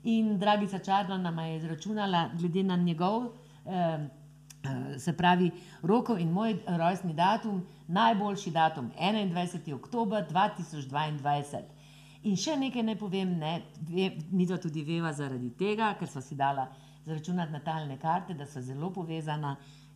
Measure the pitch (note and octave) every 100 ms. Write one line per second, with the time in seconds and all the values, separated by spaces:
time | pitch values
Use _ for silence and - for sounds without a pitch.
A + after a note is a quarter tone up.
0 | A#3 A3+ A3 G#3 G#3 G#3 G3+ F#3+ - G3
1 | F#3+ F#3+ F3+ E3 D#3+ D#3+ D#3+ D#3 G3 G#3+
2 | G3 F3 D#3+ E3 F3 F3 F#3+ F3+ F3 D#3+
3 | F3+ A3+ B3 - - - - F#3 E3+ D#3
4 | D3 - - - - - C#3 B2+ C3+ C#3
5 | F3 - F3 F3+ F3+ - - - E3 A3+
6 | - G#3 E3+ F3 A3+ G#3 - F3 E3+ F#3
7 | F3+ D#3 F3+ A3+ A3+ G3 F3+ - - F#3
8 | A3+ G#3+ G#3 G3+ - D#3+ D#3+ D3+ A#2+ -
9 | F3+ A3 G3 F3 F3 F3 D#3+ C#3 - A#3+
10 | A3+ G#3+ D#3+ E3 G#3 G#3+ E3+ D3+ C3 C#3+
11 | D3+ D3+ C#3 C#3+ C#3+ B2 - - - -
12 | - - A3 F#3+ - D4 C4+ B3 A3 G#3
13 | G#3 F#3+ F#3 F3 D#3 E3 - - D#3+ E3+
14 | F#3+ - D3+ F#3+ F3+ F3+ E3+ D3+ D3 E3+
15 | E3 D3 C#3 C3 B2 - G3 G#3+ A3 G3
16 | E3+ C#3+ - C#3+ C#3 C3+ C3 - - -
17 | D#3 D#3 E3 F3+ D#3+ D3+ D#3+ D#3 D3 C3+
18 | D#3+ F3 F3+ D#3+ C#3+ C3+ B2+ C3+ F3 F#3
19 | E3 D#3+ D#3 D3+ D3 C#3 - - -